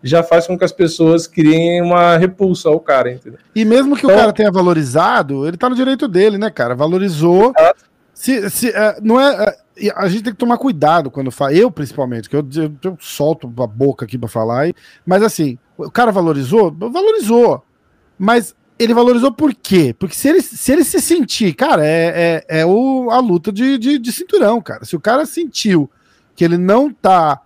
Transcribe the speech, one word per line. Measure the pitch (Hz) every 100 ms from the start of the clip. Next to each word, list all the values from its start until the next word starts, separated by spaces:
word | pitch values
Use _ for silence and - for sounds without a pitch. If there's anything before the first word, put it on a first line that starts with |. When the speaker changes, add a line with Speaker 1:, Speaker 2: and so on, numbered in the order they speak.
Speaker 1:
já | 131 165
faz | 165 165 170
com | 180
que |
as | 180
pessoas | - 170 165 165 165 165
criem | - 151 160 165 175
uma | 175 175 175 170
repulsa | 185 185 190 180 165
ao | 156
cara, | 165 135 123
entendeu? | 127 - 113 _
Speaker 2:
E | 214
mesmo | 220 240 269 285
que | 277
o |
Speaker 1:
Então | 196
Speaker 2:
cara | 226
tenha | 208 214
valorizado, | 185 180 165 143 127 185 240 151 139
ele | 147 175
tá | 247
no |
direito | 247 262 269 277
dele, | 180 208 202
né, | 214
cara? | - 120 123
Valorizou. | 151 180 196 156 165 180 226 254
Speaker 1:
Exato. | 160 - _ _ _
Speaker 2:
Se, | - - 262 196
se, | - 247
é, | 196 214 -
não | 214 240
é, | 277 208
é, | 208 165 _ - 208
e | -
a | 190
gente | 196
tem | 214
que | 208
tomar | 240 240
cuidado | 269 175 147 170 139
quando | 139 131
fala. | - 139
Eu, | 151 240
principalmente, | 160 143 - 127 120 107
que | 143
eu, | 147
eu, | 143 156 147
eu | 180 180
solto | - - 147 160 131 117
a | 120
boca | 107 139 131
aqui | 117 127
pra | 117
falar, | 117 110 120 156
e, | 175 _ _ -
mas | 185
assim, | 220 - 151 120 _ _
o | 170
cara | - 247
valorizou? | 196 170 147 127 208 190
Valorizou. | 156 226 285 403 440 220 233 233 139 _ _ _ _ _ _
Mas | 196 240 - _ _ _
ele | 233
valorizou | 233 240 240 262
por | - 302
quê? | 233 - 190 143 113
Porque | 180
se | - 269
ele, | 349
se | 262 226 -
ele | 285
se | 277 370
sentir, | - 339 254 - 208
cara, | 147 277 240 151
é, | 165 165 165 170 165 -
é, | 160
é | 165
o, | 202 262 262 247
a | 233
luta | 247 175 160
de, | 196 262 277
de, | 226 285
de | 233
cinturão, | - 370 415 220 233
cara. | - -
Se | 120
o | 170
cara | 202 254
sentiu | 311 - 330 - 220 180 143 _ _ _ _ _
que |
ele | 170 175
não | 180 214 294
tá | 226 202 185 156 139